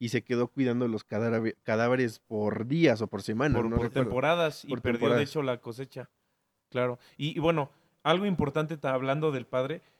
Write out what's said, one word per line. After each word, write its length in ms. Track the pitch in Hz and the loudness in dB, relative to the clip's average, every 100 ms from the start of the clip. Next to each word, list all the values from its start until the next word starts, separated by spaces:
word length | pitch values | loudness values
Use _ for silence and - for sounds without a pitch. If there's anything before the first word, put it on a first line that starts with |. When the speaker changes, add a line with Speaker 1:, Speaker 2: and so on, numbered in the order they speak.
Speaker 1:
y 100 | 120 | -2
se 140 | 120 | -2
quedó 240 | - 120 120 | 0 0 0
cuidando 380 | - 127 120 120 | 0 0 2 0
los 160 | 107 | -2
cadáver-, 520 | - 107 117 117 113 - | -4 -2 0 0 -2 -4
cadáveres 560 | - 110 120 127 120 - | -2 2 2 2 0 -4
por 480 | - 107 104 104 117 | -8 -2 0 -2 -2
días 340 | 156 156 110 | 4 4 4
o 60 | 107 | 0
por 140 | 101 | -4
semanas, 340 | 107 110 147 123 | -4 -2 0 2
Speaker 2:
Por, 80 | 117 | 0
Speaker 1:
no 80 | 117 | 0
Speaker 2:
por 80 | 117 | -2
Speaker 1:
recuerdo. 240 | 135 120 | 0 -2
Speaker 2:
temporadas 560 | 120 135 175 160 - 143 | 0 0 2 0 -4 -8
y 40 | |
Speaker 1:
Por 120 | 123 | -6
Speaker 2:
perdió, 180 | 127 120 | -2 0
Speaker 1:
temporadas. 200 | 113 123 | 2 2
Speaker 2:
de 40 | 143 | 0
hecho, 180 | 156 | -2
la 180 | 135 120 | -4 -4
cosecha. 480 | 120 117 135 135 123 _ _ _ _ _ _ | -8 -12 -12 -14 -16 _ _ _ _ _ _
Claro. 300 | 123 123 120 - - | -2 0 -2 -12 -6
Y, 180 | 147 - | -4 0
y 40 | |
bueno, 320 | 156 165 139 _ _ _ | 2 2 0 _ _ _
algo 220 | 147 175 208 | 0 2 2
importante, 520 | 170 143 156 156 160 | 0 0 0 -2 -4
ta-, 160 | 143 | -2
hablando 380 | 131 135 143 156 | 0 0 0 0
del 140 | 135 117 | -2 -4
padre, 360 | 127 131 170 - _ | -2 -2 -4 -12 _